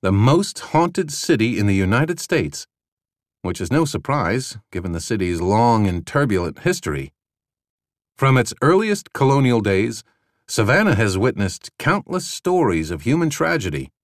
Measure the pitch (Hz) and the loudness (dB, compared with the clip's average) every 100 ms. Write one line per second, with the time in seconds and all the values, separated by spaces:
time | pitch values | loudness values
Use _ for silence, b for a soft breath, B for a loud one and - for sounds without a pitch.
0 | 95 98 113 156 196 - - 156 170 175 | 2 4 4 4 0 -8 -2 0 2 0
1 | 170 139 - 143 113 104 101 98 95 113 | -6 -6 0 2 2 0 0 2 2 2
2 | 156 175 - 165 80 - - _ _ _ | 0 -4 -2 -2 -2 -8 -18 _ _ _
3 | _ _ _ _ 92 82 90 135 156 - | _ _ _ _ -8 -6 -2 0 0 -4
4 | - 143 85 117 131 104 _ 92 90 82 | -4 -2 0 -2 -4 -14 _ -10 -6 -8
5 | - 113 90 85 87 107 120 113 101 87 | -4 -2 -2 -2 0 2 4 4 2 -2
6 | - 143 143 98 85 - 170 175 - 71 | -4 -2 0 0 -2 -4 -2 -2 -4 -8
7 | 67 _ _ _ _ _ _ _ _ _ | -8 _ _ _ _ _ _ _ _ _
8 | _ _ 135 127 117 - 139 190 220 202 | _ _ 2 4 2 0 2 4 2 -2
9 | - - 135 139 131 120 104 95 113 113 | -4 -2 2 4 4 2 2 2 0 -4
10 | - _ _ _ _ - 110 151 214 110 | -14 _ _ _ _ -2 2 4 4 2
11 | 110 92 117 - 98 - - _ 135 196 | 2 2 0 0 -4 -4 -18 _ -2 -2
12 | - 185 180 - - 180 139 85 78 82 | -2 -6 -6 -8 -2 2 2 0 -2 -6
13 | 76 151 165 143 160 170 95 71 65 _ | -2 0 -2 -2 -2 0 -2 -6 -10 _